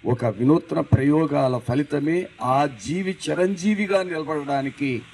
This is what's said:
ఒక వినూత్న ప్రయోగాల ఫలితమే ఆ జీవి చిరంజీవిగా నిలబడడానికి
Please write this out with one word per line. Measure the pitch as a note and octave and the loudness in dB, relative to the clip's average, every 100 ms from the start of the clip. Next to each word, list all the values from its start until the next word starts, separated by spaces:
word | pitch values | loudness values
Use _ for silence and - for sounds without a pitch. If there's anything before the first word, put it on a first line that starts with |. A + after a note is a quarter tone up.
| G#2+ | 0
ఒక | A#2+ A#2+ | 0 0
వినూత్న | G#2 B2+ E3 - - | 0 4 4 2 -4
ప్రయోగాల | D3 - C#3 D3+ D#3 C#3+ C3+ B2 | 2 2 4 2 2 2 2 0
ఫలితమే | A2+ B2+ C#3+ D3 C#3+ F3 F#3 - | -2 -2 0 -2 0 -2 -4 -6
ఆ | B2 C3+ D3 A#2 A2 | 0 2 0 -4 -6
జీవి | F3 F#3+ F#3 - | -4 -4 -6 -6
చిరంజీవిగా | D3+ F#3 F#3+ G3 G#3 G#3 G3 | 0 0 2 0 0 2 0
నిలబడడానికి | F#3 D#3+ D3+ D#3 C#3+ C#3 C3+ - C#3+ A#2 - | 0 -6 -4 -4 -2 -2 -2 -4 -4 -4 -8